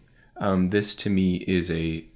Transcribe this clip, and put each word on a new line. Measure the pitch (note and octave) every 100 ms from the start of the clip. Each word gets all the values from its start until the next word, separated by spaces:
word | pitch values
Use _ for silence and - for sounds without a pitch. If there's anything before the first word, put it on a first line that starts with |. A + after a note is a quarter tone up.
| _ _ _ -
Um, | G#2 F#2+ F#2
this | G#2 G2+ -
to | G#2
me | G2 F#2+ F2+
is | - F#2 E2
a, | E2 E2 D#2+ -